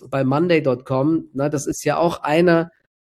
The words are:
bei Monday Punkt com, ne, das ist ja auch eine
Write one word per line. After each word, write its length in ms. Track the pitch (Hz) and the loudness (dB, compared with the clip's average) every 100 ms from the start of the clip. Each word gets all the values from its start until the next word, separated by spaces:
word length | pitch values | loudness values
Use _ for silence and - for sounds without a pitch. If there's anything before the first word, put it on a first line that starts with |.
| - | -8
bei 160 | 135 | -4
Monday 360 | 131 143 175 160 | 0 0 2 2
Punkt 240 | 139 123 | 2 -2
com, 440 | - 135 147 160 - | -2 -2 0 0 -4
ne, 160 | 131 147 | -4 -4
das 180 | 147 156 | -4 -6
ist 180 | 151 | -4
ja 120 | 147 147 | -4 0
auch 260 | - - | 0 -2
eine 480 | 147 156 175 165 165 _ _ _ | 0 2 4 2 0 _ _ _